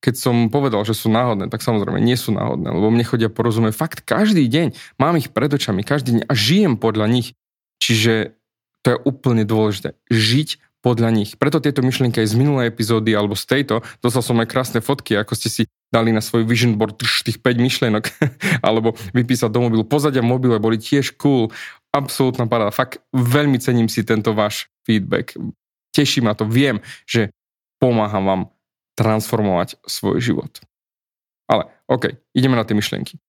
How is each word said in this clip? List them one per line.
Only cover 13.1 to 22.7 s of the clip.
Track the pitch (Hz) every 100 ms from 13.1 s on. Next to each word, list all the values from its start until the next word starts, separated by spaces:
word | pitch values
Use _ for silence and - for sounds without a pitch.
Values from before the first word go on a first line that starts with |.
alebo | 107 104
z | 101 -
tejto, | 131 143 113 - -
dostal | 120 120
som | 117 120
aj | 113
krásne | 131 110 117
fotky, | - 135 - 104
ako | 107
ste | 110 110
si | - 120 _ _
dali | 117 113
na | 110
svoj | 110 120 113
vision | 120 120 107
board | 110
tš, | 107 117 - -
tých | 110
päť | 131 120
myšlienok, | 123 - 120 107 - - 147 -
<laughs> | 190 151 -
alebo | 110 113 110 98
vypísať | 120 120 127 117
do | 110 123
mobilu. | 113
Pozadia | 110 147 147 131
v | 117
mobile | 127 127 110
boli | 110 113
tiež | 110 143 135 -
cool. | 147 135 110 - - - _
Absolútna | 143 139 - 131 127 117
paráda. | 117 104